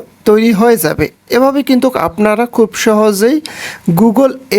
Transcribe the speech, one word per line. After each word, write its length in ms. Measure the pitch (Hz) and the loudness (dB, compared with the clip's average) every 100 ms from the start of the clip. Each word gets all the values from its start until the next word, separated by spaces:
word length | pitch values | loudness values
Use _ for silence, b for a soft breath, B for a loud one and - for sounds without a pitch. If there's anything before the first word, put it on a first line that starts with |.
| - _ 226 | -4 _ 0
তৈরি 260 | 214 233 196 | 2 2 2
হয়ে 180 | 233 226 | 2 2
যাবে। 280 | 156 160 151 - _ 240 | -2 -4 -6 -6 _ 0
এভাবে 240 | 269 277 277 | 0 0 0
কিন্তু 180 | 247 262 254 165 | 0 0 -2 -4
আপনারা 380 | - 214 214 240 - | -2 -2 0 -2 0
খুব 140 | 220 - 226 | -2 0 0
সহজেই 520 | 214 214 196 226 302 B B B B - 170 | 2 0 0 0 0 B B B B -2 2
Google 320 | 226 214 262 262 - | 2 2 0 -2 -4